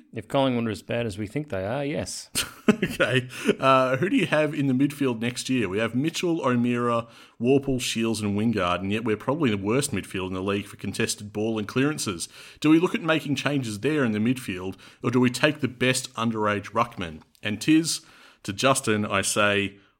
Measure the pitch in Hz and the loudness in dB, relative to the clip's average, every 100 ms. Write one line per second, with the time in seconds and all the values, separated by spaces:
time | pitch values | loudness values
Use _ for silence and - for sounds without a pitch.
0 | - 113 - 139 135 120 117 98 - 120 | -10 -14 -2 0 2 0 -2 -4 -4 -4
1 | 117 95 104 143 156 95 95 135 143 156 | -2 -4 -6 -6 -6 -4 -4 -4 -4 -4
2 | 101 - - - - - - - - 123 | -6 -10 -8 -6 -6 -2 -2 0 -4 0
3 | 120 127 127 - - - 135 131 127 127 | 2 2 -2 -2 -2 2 4 6 4 0
4 | 180 269 160 151 151 147 139 127 147 - | 2 2 2 2 2 0 2 2 2 2
5 | 135 113 120 123 - 131 95 101 113 123 | 0 0 -2 -4 -2 0 0 0 0 0
6 | 156 - 180 165 127 123 120 120 120 117 | -2 -2 -2 0 2 2 2 0 0 0
7 | 117 - - - 120 139 139 127 - 117 | -4 -14 -20 -2 2 2 2 -2 -2 0
8 | 113 110 104 101 117 104 87 87 95 110 | 0 0 0 0 0 2 0 0 -2 -2
9 | 113 107 - 156 135 101 98 127 139 95 | 0 -2 -2 0 0 2 0 0 0 -4
10 | - 95 92 92 98 101 101 - 101 95 | -4 -6 -4 -4 -2 -2 -4 -8 -6 -2
11 | 113 - 104 104 110 110 107 127 143 147 | -4 -4 -8 -4 -2 -2 -2 0 0 -2
12 | 110 85 - - - - 151 160 180 233 | -4 -4 -8 -12 -20 0 6 6 4 0
13 | 165 160 151 135 160 147 113 104 131 151 | 0 0 0 -2 0 -2 -4 -4 -2 0
14 | 120 107 113 131 - 90 95 - - - | 0 2 0 0 -4 -6 -8 -10 -18 -6
15 | 127 123 123 123 151 147 123 - 123 127 | 0 2 2 2 0 0 -6 0 0 0
16 | - - 117 110 104 101 - 113 117 - | -4 -4 -2 0 0 0 -2 -2 -2 -4
17 | 85 78 - _ 107 101 - 156 160 - | -10 -10 -18 _ -6 -2 4 4 4 -4
18 | - - - _ - 98 131 135 117 107 | -8 -20 -20 _ -8 0 2 4 2 0
19 | 104 98 95 110 104 101 98 - _ | 0 0 0 2 4 2 0 -6 _